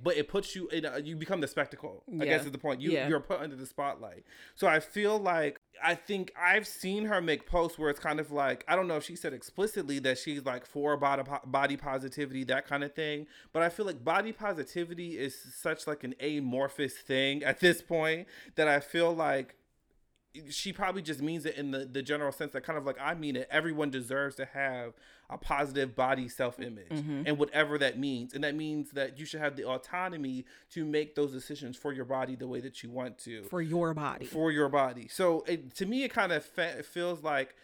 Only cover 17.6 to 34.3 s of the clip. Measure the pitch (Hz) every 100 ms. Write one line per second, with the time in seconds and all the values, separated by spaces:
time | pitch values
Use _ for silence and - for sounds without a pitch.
17.6 | 175 170 - 165 156 160 175 - - -
18.6 | 156 143 - 170 170 165 151 139 131 -
19.6 | _ _ _ _ _ _ _ - 147 147
20.6 | 196 185 196 185 156 135 147 165 147 139
21.6 | 143 135 131 127 131 147 143 135 151 135
22.6 | - 156 139 135 139 170 151 127 127 151
23.6 | 165 151 147 131 120 135 143 131 135 139
24.6 | 139 127 120 - - - - 127 - 143
25.6 | 143 135 131 113 127 135 123 - 127 -
26.6 | 120 110 - 156 151 143 143 147 147 147
27.6 | 151 147 135 117 139 127 127 135 147 151
28.6 | 156 151 147 139 135 120 151 156 151 135
29.6 | 127 131 - 180 185 170 135 127 127 -
30.6 | _ 160 156 151 151 147 147 131 - 147
31.6 | 135 127 147 135 123 131 131 127 127 123
32.6 | 127 - 117 120 127 - - 113 98 175
33.6 | 160 170 170 156 143 - 127